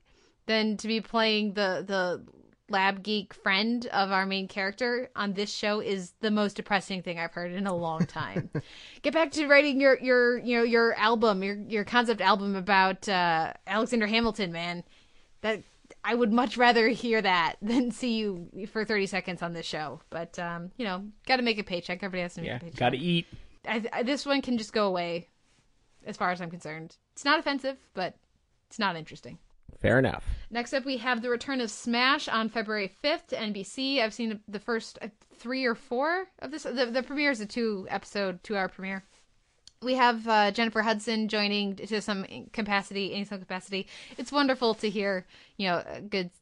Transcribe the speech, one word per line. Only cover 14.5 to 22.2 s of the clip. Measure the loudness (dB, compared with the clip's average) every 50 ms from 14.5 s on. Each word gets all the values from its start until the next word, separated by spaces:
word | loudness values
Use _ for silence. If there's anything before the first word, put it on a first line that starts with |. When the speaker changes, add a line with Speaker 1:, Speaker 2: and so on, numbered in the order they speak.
Speaker 1:
man. | -4 -4 -4 -6 -6 -8 -10 _ -20 -20 _ _ _ -20 -20 _ -12 -6
That, | -4 -4 -4 -4 -6 _ _ _ _ -20 -16 _
I | -4 0 2
would | 4 4 4
much | 4 4 2 2 4
rather | 6 6 8 8 8 6 4
hear | 4 2 0 2 2 2
that | 4 4 4 4 4 2 0 -2
<laughs> |
than | -2 2 2 2 2 0
see | -2 -2 -2 0 0
you | 0 0 -2 -4 -6 -10 -12 -12 -12 -10 -8
for | -4 -4 -2
thirty | 0 0 0 0
seconds | 0 -2 -4 -4 -6 -6 -6
on | -6 -6
this | -6 -6 -8
show. | -6 -6 -6 -6 -6 -10 -12 -14 -12
But, | -10 -10 -10 -10 -8 -8
um, | -6 -6 -6 -8 -10 -10 -8 -6
you | -6
know, | -4 -4 -6 -8 -10 -14 -8 -2
gotta | 0 0 2
make | 2 2 0 0
a | -2
paycheck. | -4 -4 -4 -4 -4 -6 -6
Everybody | -6 -6 -4 -4